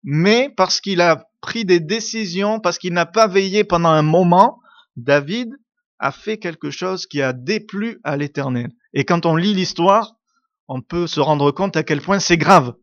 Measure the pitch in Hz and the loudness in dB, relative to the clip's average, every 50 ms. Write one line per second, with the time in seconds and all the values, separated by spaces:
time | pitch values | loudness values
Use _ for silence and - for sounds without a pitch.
0 | - 131 143 151 170 202 214 240 262 285 - - 185 180 - - - 196 196 175 | -6 -2 -2 2 4 4 4 2 2 -2 0 0 0 0 0 -6 -4 -2 0 2
1 | 175 170 160 - - _ _ _ - - - 226 226 180 180 170 160 151 208 226 | 4 4 2 0 -2 _ _ _ -14 -10 -8 -6 2 2 2 2 2 -2 -4 -4
2 | 220 - - 226 220 180 170 190 202 208 220 220 220 175 175 - - 180 175 175 | -4 -8 -8 -8 -8 -6 -4 -4 -2 -2 -2 -2 -2 -4 -4 -4 -6 -4 -2 -2
3 | 170 170 - 226 220 208 180 196 196 196 185 214 208 208 180 170 170 165 160 156 | -2 0 2 2 2 4 2 0 0 2 0 0 0 2 0 2 2 4 4 4
4 | 151 151 160 175 185 175 175 180 208 269 302 _ _ _ _ _ _ _ _ 135 | 4 4 2 4 4 4 6 6 6 4 2 _ _ _ _ _ _ _ _ -10
5 | 120 131 143 147 139 147 196 240 254 226 - - _ _ _ _ _ _ _ _ | 0 2 2 2 2 -2 -6 -6 -6 -8 -12 -16 _ _ _ _ _ _ _ _
6 | - 139 - - - 208 220 214 214 180 160 _ - 147 139 - 180 185 190 180 | -6 -6 -6 -6 -8 -8 -8 -6 -8 -10 -10 _ -10 -10 -8 -6 -6 -6 -6 -8
7 | - _ - 143 135 131 127 123 123 135 214 214 214 214 - 196 214 233 220 - | -10 _ -4 -4 -2 -2 -4 -6 -6 -4 -4 -4 -6 -8 -8 -8 -8 -8 -8 -10
8 | _ 143 151 143 147 143 _ - 139 139 127 120 123 151 - _ _ _ - 139 | _ -6 -6 -4 -6 -6 _ -6 -6 -4 -4 -4 -6 -8 -12 _ _ _ -4 -4
9 | 139 - 180 170 170 170 160 160 175 208 208 185 180 - - - 170 190 196 220 | 0 0 0 0 2 0 0 2 2 0 0 0 -2 -4 -4 0 2 2 2 2
10 | 220 214 _ _ _ _ _ _ _ _ _ _ _ - 135 131 - _ - 175 | 0 -2 _ _ _ _ _ _ _ _ _ _ _ -12 -12 -12 -10 _ -4 -4
11 | 175 165 - 165 143 147 151 147 143 143 143 - 190 196 - 160 147 - 160 147 | -4 -2 0 0 0 2 2 2 2 0 0 0 -4 -2 -2 -4 -2 -2 -4 -4
12 | - - 196 196 - - 175 170 147 - 202 175 131 123 - _ | 0 -2 -2 -2 2 0 0 0 4 6 6 6 6 2 -8 _